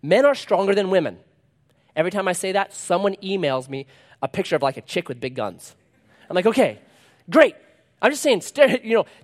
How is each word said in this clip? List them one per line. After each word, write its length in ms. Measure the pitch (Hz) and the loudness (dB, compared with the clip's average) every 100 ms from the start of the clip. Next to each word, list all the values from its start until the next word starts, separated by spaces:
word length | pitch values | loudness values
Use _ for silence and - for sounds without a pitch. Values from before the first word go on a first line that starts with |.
Men 240 | 143 196 285 | 2 4 4
are 80 | |
stronger 400 | 269 - 190 196 | 2 0 0 2
than 160 | 202 196 | 0 2
women. 280 | 185 147 90 _ _ _ _ _ _ _ - | 0 0 -8 _ _ _ _ _ _ _ -4
Every 140 | 165 | -2
time 180 | 196 190 | -2 -2
I 60 | |
say 180 | 180 190 | -4 -2
that, 220 | 190 196 | -2 -4
someone 400 | - - 180 202 196 | -8 -2 0 0 -4
emails 480 | 190 190 156 131 131 | -6 -2 -2 -2 -6
me 160 | 135 139 _ _ _ | -10 -12 _ _ _
a 80 | 135 | -8
picture 280 | - 190 156 | -6 -2 0
of, 40 | |
like, 160 | 135 - | 0 -4
a 60 | |
chick 260 | - - 170 | -6 -6 -6
with 120 | 123 | -8
big 140 | 131 | -8
guns. 400 | 127 107 87 - _ _ _ _ _ _ | -6 -8 -8 -20 _ _ _ _ _ _
I'm 60 | |
like, 100 | 180 | 0
"Okay, 360 | 185 233 190 107 _ _ _ _ - | 0 2 0 0 _ _ _ _ -6
great." 260 | 247 269 - _ _ _ _ | 2 2 0 _ _ _ _
I'm 80 | 220 | 0
just 120 | 285 | 0
saying, 200 | 311 214 | 0 0
st-, 420 | - - 277 262 | -2 4 4 4
you 100 | 220 | 0
know, 120 | 226 - - | -2 -2 -8